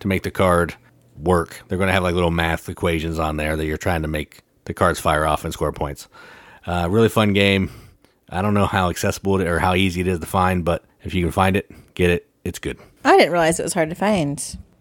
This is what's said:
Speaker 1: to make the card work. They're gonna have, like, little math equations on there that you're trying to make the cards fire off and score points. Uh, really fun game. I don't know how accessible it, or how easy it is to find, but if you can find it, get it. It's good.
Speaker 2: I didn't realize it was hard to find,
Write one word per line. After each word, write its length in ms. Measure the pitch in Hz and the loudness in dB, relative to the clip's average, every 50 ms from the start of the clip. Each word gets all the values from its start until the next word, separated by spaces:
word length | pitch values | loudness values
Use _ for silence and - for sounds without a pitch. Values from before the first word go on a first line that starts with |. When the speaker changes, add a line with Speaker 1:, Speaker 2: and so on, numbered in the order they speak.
Speaker 1:
to 80 | - 98 | -4 -2
make 140 | 95 87 - | -2 -2 -4
the 60 | 98 | -4
card 440 | - - 98 92 87 85 85 78 - - _ _ _ _ _ _ - | -2 0 2 4 4 2 2 0 -4 -12 _ _ _ _ _ _ -14
work. 460 | - 73 85 90 - - - - - - - | -6 0 0 2 0 0 -4 -10 -16 -10 -6
They're 100 | 95 90 | -4 -2
gonna 140 | 98 95 | 0 0
have, 100 | 92 95 | 0 0
like, 120 | 90 90 85 | 0 0 0
little 160 | 90 87 85 | 0 0 0
math 380 | 85 82 82 82 82 - - - | 0 0 0 -2 -2 -4 -6 -10
equations 500 | 90 - - 87 82 80 76 82 80 80 | -10 -4 -2 -2 -2 -2 -2 -4 -4 -4
on 180 | 80 78 76 | -4 -4 -4
there 200 | 76 76 78 78 | -4 -4 -4 -4
that 100 | 78 78 | -4 -4
you're 100 | 78 76 | -4 -6
trying 260 | 78 - 98 87 82 | -4 -2 -2 -2 -2
to 60 | 78 78 | -2 -4
make 320 | 78 76 73 - - - _ _ _ _ - | -4 -6 -6 -8 -14 -20 _ _ _ _ -12
the 100 | - 85 | -8 -2
cards 260 | - 101 87 80 - | 0 2 2 2 0
fire 240 | - 85 78 76 76 | 0 0 2 2 2
off 200 | 78 78 - - | 0 0 -2 -4
and 80 | 82 | -6
score 200 | 76 - 80 76 | -6 -4 -4 -4
points. 360 | 76 - 78 71 71 - - - - - - - - - - - - - - | -4 -4 -8 -8 -8 -12 -16 -20 -20 -20 -20 -20 -20 -20 -20 -20 -20 -14 -8
Uh, 200 | - 87 87 85 85 | -4 -4 -2 0 2
really 180 | 95 113 113 107 | 2 4 4 4
fun 240 | - 113 110 104 | 4 2 2 4
game. 380 | 98 101 101 98 98 98 95 - - - - - _ _ _ _ _ _ _ - | 4 4 4 4 4 2 0 -2 -6 -12 -20 -20 _ _ _ _ _ _ _ -8
I 120 | - 87 | -6 -2
don't 100 | 98 107 101 | 0 0 2
know 120 | 101 98 | 2 2
how 240 | - - 98 92 90 | 2 2 0 0 0
accessible 500 | 85 - - 101 92 - - 98 98 95 | -2 -2 -2 -2 -2 -2 -2 0 0 0
it, 60 | 90 82 | 0 0
or 100 | 87 80 | 0 0
how 160 | 90 92 92 | 2 2 2
easy 260 | 92 98 95 85 90 | 2 2 0 0 -2
it 40 | 90 | -2
is 120 | 92 92 82 | -2 -2 -4
to 60 | 80 | -4
find, 380 | - - 98 92 92 92 90 82 | -4 0 0 2 2 0 0 0
but 200 | 85 85 - _ _ _ _ | -2 -2 -2 _ _ _ _
if 120 | - - 87 | -12 -6 -4
you 80 | 92 87 | -2 -2
can 80 | 80 | 0
find 240 | - 101 95 95 92 | 2 2 2 2 2
it, 140 | 98 - - - - - _ - | 0 -2 -4 -14 -20 -20 _ -2
get 160 | - 90 87 | 0 2 2
it. 180 | 87 87 - _ _ _ - | 2 0 -2 _ _ _ -10
It's 140 | 90 85 - | -10 -10 -8
good. 200 | - 71 - - - - _ _ - | -10 -10 -10 -12 -16 -20 _ _ 2
Speaker 2:
I 120 | 269 359 | 4 6
didn't 160 | 392 226 147 | 6 6 4
realize 260 | 170 170 156 160 170 - | 4 2 2 2 2 0
it 40 | |
was 100 | - - - | -2 -4 -2
hard 140 | 185 160 156 | -2 -2 -2
to 40 | 175 | -2
find, 440 | - 190 208 220 185 151 143 143 147 - - - - - _ _ _ | -2 0 0 0 0 0 -2 -4 -6 -8 -12 -12 -16 -18 _ _ _